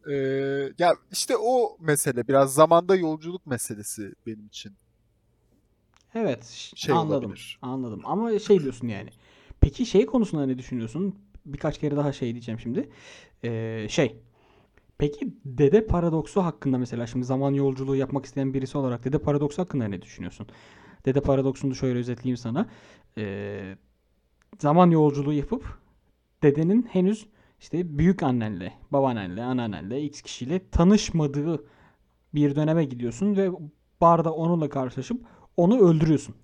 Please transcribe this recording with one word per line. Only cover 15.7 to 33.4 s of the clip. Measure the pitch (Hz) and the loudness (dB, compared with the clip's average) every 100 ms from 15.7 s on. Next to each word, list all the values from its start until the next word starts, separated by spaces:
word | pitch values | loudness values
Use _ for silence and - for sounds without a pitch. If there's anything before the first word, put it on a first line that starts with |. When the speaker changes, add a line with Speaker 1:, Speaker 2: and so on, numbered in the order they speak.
| 196 220 | 6 4
Speaker 2:
paradoksu | 175 170 160 151 202 | 0 0 -2 -2 -2
hakkında | 175 - 143 131 | -2 -2 -2 -2
mesela | 123 120 117 | -2 -6 -6
şimdi | 123 | -6
zaman | 127 131 139 | -2 -2 0
yolculuğu | 139 139 135 135 135 | 0 0 -2 -2 -2
yapmak | 135 139 | -2 -4
isteyen | - - 135 | -6 -6 -4
birisi | 135 131 147 | -4 -4 -4
olarak | 131 120 | -2 -4
dede | 131 147 | -2 -2
paradoksu | 151 143 147 - | 0 0 -2 -4
hakkında | 180 143 107 | -4 -4 -4
ne | 95 | -6
düşünüyorsun? | - - 87 - - - - - - - - | -12 -14 -14 -14 -18 -18 -20 -20 -20 -6 0
Dede | 135 | 0
paradoksunu | 135 139 135 131 139 | 2 2 2 -2 -4
da | |
şöyle | 131 131 123 | -2 -2 -2
özetleyeyim | 120 120 123 120 | -4 -6 -4 -4
sana. | 117 123 117 - - - _ - | -4 -4 -4 -8 -20 -20 _ -10
Ee, | 104 98 101 101 95 98 _ _ _ _ _ _ _ - | -8 -8 -8 -10 -12 -16 _ _ _ _ _ _ _ -4
zaman | 147 160 180 | 2 6 6
yolculuğu | 160 151 139 139 | 6 4 2 -2
yapıp | 147 139 247 - - _ _ _ _ _ _ | -2 -4 -6 -8 -16 _ _ _ _ _ _
dedenin | 151 139 165 220 | 2 4 2 2
henüz | 240 190 185 214 - _ _ _ | 0 0 0 -2 -8 _ _ _
işte | - 160 180 143 | -8 -6 -4 2
büyük | 170 196 | 2 4
annenle, | 147 123 107 95 92 - - | 0 0 -2 -6 -10 -14 -4
babaannenle, | 139 135 117 92 92 | 0 0 -2 -6 -6
anneannenle, | 123 131 117 87 87 127 | -4 -4 -4 -8 -8 -6
X | 147 - | -8 -10
kişiyle | - - 127 185 - | -16 -12 -6 -6 -2
tanışmadığı | - 175 208 - 170 151 143 151 156 - _ _ _ _ _ _ | 4 6 6 2 -2 -2 -2 -4 -4 -8 _ _ _ _ _ _
bir | 147 147 139 | 0 2 2
döneme | 151 165 | 2 2
gidiyorsun | 143 123 120 117 202 | 0 -2 -6 -2 0
ve | 196 | 2